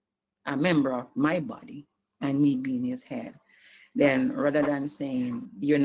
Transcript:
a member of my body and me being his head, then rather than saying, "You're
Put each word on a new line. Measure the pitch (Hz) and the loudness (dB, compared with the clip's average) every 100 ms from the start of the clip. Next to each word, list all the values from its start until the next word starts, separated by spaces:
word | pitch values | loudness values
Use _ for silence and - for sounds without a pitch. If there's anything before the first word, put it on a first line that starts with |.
| _ _ _ _ - | _ _ _ _ -6
a | 135 | 0
member | 175 160 135 | 2 2 2
of | 123 123 | -2 -6
my | - 147 175 | -2 0 0
body | 135 - - 143 - _ _ - | -4 -10 -14 -18 -20 _ _ -6
and | 139 139 | -2 2
me | 143 131 | 4 2
being | 135 127 | -2 -2
his | 123 127 | -4 -6
head, | - 127 - - _ _ - - _ | -8 -10 -10 -14 _ _ -20 -20 _
then | - 147 131 131 | 2 4 4 0
rather | - 143 147 | 0 0 2
than | 143 143 143 | 0 0 -4
saying, | - 139 127 123 120 - 98 | -6 -6 -4 -4 -6 -10 -4
"You're | 143 147 | 2 4